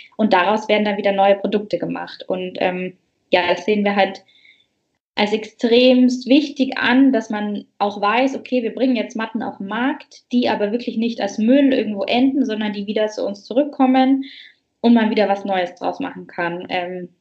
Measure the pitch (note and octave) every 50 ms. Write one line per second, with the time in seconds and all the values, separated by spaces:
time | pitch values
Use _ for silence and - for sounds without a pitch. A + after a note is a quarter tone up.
0 | - - _ - A3 G#3 F#3 F3+ F3 F#3+ G#3+ A3 - - G#3 G#3+ G#3 G#3 G#3 G#3
1 | G3+ G3 G3 G3 G3 G3+ G3 G3 - G#3 A3 G3+ G#3 - F3+ E3 - E3+ F3 F3
2 | F3 F3 - - - - F#3 F#3 F#3 F#3 F#3 - - F#3 F3+ F#3 F#3 F3+ - _
3 | _ _ _ _ _ _ - F3+ E3+ - A#3+ - - - G#3+ G#3 G3+ G3+ G3 G#3
4 | F#3+ - - - - _ _ _ _ _ _ _ _ _ _ _ _ _ _ _
5 | _ _ - - G#3 G3+ G#3+ G#3+ G#3+ - - - - A3+ A#3 B3 B3+ B3+ B3+ B3+
6 | B3+ B3 B3 - - A3+ C4+ D4+ D4 - - - B3+ C4+ - - - A3 B3 C4
7 | C#4 C4 B3 A3 A3 - G#3+ G#3 G#3 G#3 G#3 G3+ - _ _ - G3+ G#3 G3+ G#3
8 | G3+ G#3 A3 A#3+ C4+ C4+ C4+ - - - B3+ B3+ A3+ G#3+ - G#3+ B3+ C4 B3 G#3+
9 | G#3 - - A3 A3+ A3+ - A3+ - - - - G3 F#3+ G#3 A#3 B3 C#4 D#4 -
10 | - _ - - _ _ B3 B3 A#3+ A3+ G#3+ G3 G#3 G3+ A3 A#3+ - A#3+ G3+ A3
11 | A3+ A#3 A3+ - G3+ G3 - - G#3+ A#3 C4+ C#4+ C#4+ C4 C4 - G#3+ G#3 G3+ -
12 | - - A3+ B3 C4+ C4+ C4+ C#4+ A#3+ G#3+ G#3+ G#3 G#3+ G#3 G3+ G3+ G3+ G#3 G#3+ A3
13 | G#3+ G#3+ - G3 F3+ G3 G3+ - - - G#3+ C4 D4 C#4+ - - C4 B3+ C4 C4
14 | C4 C4 C4+ C4+ C4+ - - - - - _ _ _ _ _ _ - A#3+ A#3 A3+
15 | G#3+ G#3 - G#3+ G3+ G3 G3 G3+ G3 G3 F#3+ F#3 F3 F3 - - F3+ F3+ F3 -
16 | F3+ F3 F3+ F3+ F3+ - - - F3 E3+ F3 F3+ F3+ - - F3+ F3 F3+ F#3 F3+
17 | F3+ - _ _